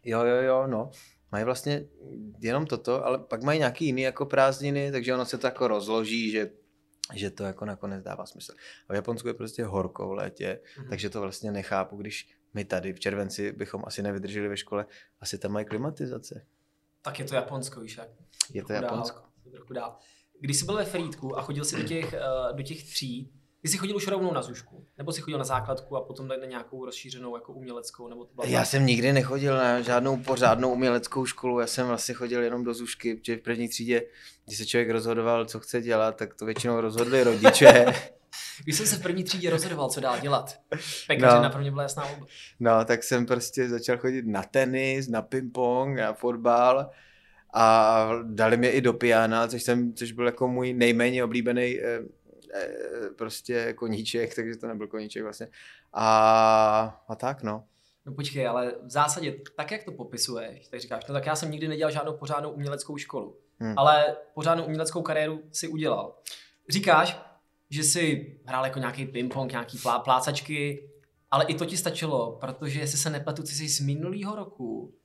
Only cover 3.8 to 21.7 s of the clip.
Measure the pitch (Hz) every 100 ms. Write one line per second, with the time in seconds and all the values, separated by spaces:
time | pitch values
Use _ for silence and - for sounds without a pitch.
3.8 | 160 127 131 - 139 135 135 135 143 143
4.8 | 139 135 120 127 123 123 127 127 123 107
5.8 | 101 113 107 117 110 110 104 - _ _
6.8 | _ _ - 104 98 - 101 95 107 98
7.8 | 101 98 98 98 95 - - - - -
8.8 | _ 98 101 117 117 - 113 - 110 98
9.8 | 90 - 95 98 98 - 95 - - -
10.8 | - 98 104 110 98 - 110 101 95 98
11.8 | 95 101 98 - - _ _ 107 95 92
12.8 | 95 90 - 101 98 - 101 - 104 101
13.8 | - - 101 98 98 104 101 101 - 104
14.8 | 104 - _ _ - 98 101 104 107 110
15.8 | 143 143 135 117 - - _ _ _ _
16.8 | _ _ 147 139 135 135 - 139 - 120
17.8 | 113 - 113 _ _ _ - 98 - 107
18.8 | 120 110 117 - _ _ - - - 123
19.8 | 113 - _ _ _ _ 139 139 175 208
20.8 | 196 180 160 - 131 131 135 147 147